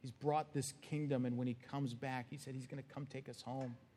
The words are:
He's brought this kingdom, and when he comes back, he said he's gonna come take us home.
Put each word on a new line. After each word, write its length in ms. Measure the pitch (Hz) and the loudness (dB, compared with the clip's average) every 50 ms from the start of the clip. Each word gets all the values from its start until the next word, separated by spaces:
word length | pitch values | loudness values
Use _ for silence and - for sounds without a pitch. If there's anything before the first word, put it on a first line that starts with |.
He's 100 | - 135 | -6 -8
brought 440 | 113 - - 143 147 151 151 147 - | -8 0 2 4 4 4 4 2 2
this 180 | 147 127 - - - | 2 2 2 -2 -8
kingdom, 460 | - - 156 147 151 143 143 127 127 | -6 -2 0 2 4 4 4 4 4
and 100 | 123 120 | 4 4
when 100 | 120 127 | 4 2
he 100 | 127 120 123 - - | 2 0 0 -4 -4
comes 220 | - 139 143 131 117 | -2 0 2 2 0
back, 340 | 113 135 135 131 127 123 123 | 0 -2 0 0 0 -2 -2
he 80 | - 139 | -6 -8
said 160 | - 139 131 | -8 -6 -6
he's 120 | 131 127 | -6 -6
gonna 160 | 127 - 143 123 | -6 -6 -8 -8
come 220 | - - - 151 | -8 -6 -6 -6
take 240 | - - 131 - - | -4 -6 -8 -6 -6
us 140 | 123 - - | -10 -8 -6
home. 340 | 117 123 131 135 127 120 117 - - - | -4 -2 -2 -2 -2 -4 -6 -10 -20 -20